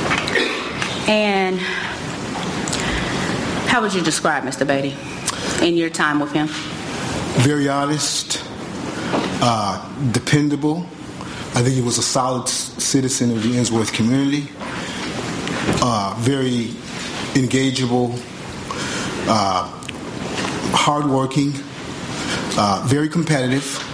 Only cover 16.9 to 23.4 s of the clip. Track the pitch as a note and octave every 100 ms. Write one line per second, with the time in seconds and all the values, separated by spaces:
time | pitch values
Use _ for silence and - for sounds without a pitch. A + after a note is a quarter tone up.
16.9 | - - - - C3+ A#2+ C3 C3+ B2+ B2
17.9 | B2 A#2+ B2 - - - - - - -
18.9 | - - - - A2 G2 F2+ F2 - -
19.9 | - - - - - - - - - D#3
20.9 | D3 D3 C3 C3 D3 C#3+ C3+ - - -
21.9 | - - - - - - - G#2 F#2 B2
22.9 | C#3+ D#3 E3+ D3 C#3+